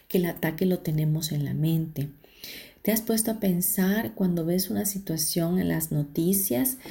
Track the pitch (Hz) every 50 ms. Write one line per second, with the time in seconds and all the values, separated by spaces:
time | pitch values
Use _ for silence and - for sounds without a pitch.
0 | - - - 185 175 170 165 - - 156 156 160 190 185 180 175 - 165 156 156
1 | 156 151 151 156 156 - 151 147 143 131 131 143 156 160 165 160 160 160 - 143
2 | 143 147 - - - - - - - - - - - - - - - 202 220 220
3 | 220 - 226 220 220 226 220 - 202 190 175 175 180 - - 196 185 190 202 226
4 | 220 220 - - 190 180 175 170 160 170 175 185 185 - 214 202 208 - - 190
5 | - - 160 156 - - - 175 165 170 180 185 175 170 165 160 156 - 156 147
6 | 147 147 - 165 165 180 196 196 196 - 240 247 262 254 - - - -